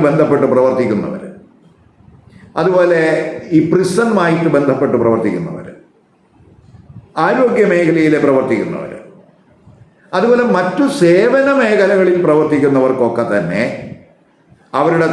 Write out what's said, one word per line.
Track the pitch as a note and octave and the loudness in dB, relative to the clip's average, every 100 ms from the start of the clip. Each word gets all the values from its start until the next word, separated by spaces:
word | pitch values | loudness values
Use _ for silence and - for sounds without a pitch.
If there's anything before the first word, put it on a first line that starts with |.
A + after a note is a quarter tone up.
| F3+ | 0
ബന്ധപ്പെട്ട് | D#3+ C#3 C#3 C3+ | 2 2 2 2
പ്രവർത്തിക്കുന്നവർ, | B2+ C3 B2+ A2 G2+ E2 - - - - _ _ _ _ _ _ - - - - D3+ | 2 2 0 -2 -4 -6 -10 -14 -20 -20 _ _ _ _ _ _ -20 -20 -20 -10 -4
അതുപോലെ | F#3 F3+ F3 E3 D#3+ - - - - D#3+ | 0 2 2 2 0 -2 -4 -10 0 0
ഈ | E3 | 2
പ്രിസണുമായിട്ട് | F#3 F3+ A3 A3+ G3 E3+ E3 E3 C#3+ | 0 0 0 0 0 0 0 0 0
ബന്ധപ്പെട്ട് | C#3 C3 C3+ A#2+ | 0 -2 0 0
പ്രവർത്തിക്കുന്നവർ, | A2+ G#2+ G2+ F2 E2 E2 - - _ _ _ _ _ _ _ _ _ - - - - D#3 F3 | 0 0 -2 -4 -8 -12 -16 -20 _ _ _ _ _ _ _ _ _ -20 -20 -20 -12 -4 -2
ആരോഗ്യ | B3+ A#3+ G3 F#3+ | 0 0 2 2
മേഖലയിൽ | F3 D#3+ E3 D#3 D3 | 2 0 0 0 0
പ്രവർത്തിക്കുന്നവർ, | C#3+ C3 A#2 G#2+ E2+ D#2 - - - - _ _ _ _ - - _ _ _ F3+ | 2 0 0 -2 -4 -8 -12 -16 -20 -20 _ _ _ _ -20 -20 _ _ _ -2
അതുപോലെ | A#3 B3 A#3 F#3 | 2 2 2 0
മറ്റു | F#3 D4 C#4 - | 0 0 -2 2
സേവന | E3+ F3+ A#3+ C4+ C#4 C4+ | 4 4 4 2 2 2
മേഖലകളിൽ | A3 G#3 G3 G3 F3+ F3+ | 2 2 2 2 2 0
പ്രവർത്തിക്കുന്നവർക്കൊക്കെ | F3 D#3 D#3 C#3+ C#3 C3+ C3 B2 A#2 A#2 A2+ | 2 2 2 0 2 2 0 0 -2 -2 -2
തന്നെ | G2+ E2+ G2 C3 - - - - _ _ _ _ _ _ C3 | -2 -2 -4 -4 -8 -14 -18 -20 _ _ _ _ _ _ -2
അവരുടെ | D#3+ E3 D#3+ | 0 0 0